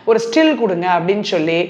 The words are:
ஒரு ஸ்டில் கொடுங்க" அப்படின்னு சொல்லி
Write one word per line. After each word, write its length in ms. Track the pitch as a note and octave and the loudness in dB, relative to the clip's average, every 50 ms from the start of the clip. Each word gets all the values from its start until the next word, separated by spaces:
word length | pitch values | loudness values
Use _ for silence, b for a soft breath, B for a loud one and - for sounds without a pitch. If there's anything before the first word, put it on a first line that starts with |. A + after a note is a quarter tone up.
| B | B
ஒரு 140 | B A3+ A3 | B 0 0
ஸ்டில் 400 | A3+ - - D#4+ D#4+ D#4 D4+ A3 | 0 0 2 2 4 4 2 0
கொடுங்க" 280 | A#3 G3 F3+ E3+ F3 F3+ | -2 -2 -2 -2 -2 0
அப்படின்னு 320 | F3 F3 E3 F3+ G3+ G#3 | 0 0 0 0 -2 -2
சொல்லி 380 | G#3 - G3 E3+ D#3 E3 E3 E3 F3 | -2 -2 -2 -2 0 0 0 -2 -2